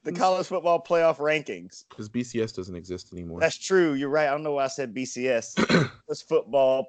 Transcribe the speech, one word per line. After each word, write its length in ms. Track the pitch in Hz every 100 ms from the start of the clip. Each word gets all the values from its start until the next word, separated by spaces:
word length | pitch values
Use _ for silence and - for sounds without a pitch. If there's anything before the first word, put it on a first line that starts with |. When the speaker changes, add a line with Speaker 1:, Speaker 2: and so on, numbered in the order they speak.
Speaker 1:
The 80 | -
college 360 | 175 185 185 180
football 360 | 190 170 165
playoff 340 | - 170 165 156
rankings. 680 | 147 151 135 92 87 - -
Speaker 2:
'Cause 200 | - 107
B 140 | 120
C 180 | 123 117
S 100 | 110
doesn't 240 | - 92 87
exist 380 | 92 90 -
anymore. 260 | 87 85 82
Speaker 1:
That's 180 | 160 -
true. 360 | - 190 165
You're 160 | 135 139
right. 180 | 151 147
I 40 |
don't 120 | 147
know 100 | 156
why 100 | 143 135
I 20 |
said 260 | 143 127
B 120 | 107 127
C 220 | 123 131
S. 260 | 117 -
Speaker 2:
<clears throat> 140 | - -
Speaker 1:
College 560 | 180 135 - - 151 -
football 600 | 160 107 135 131 131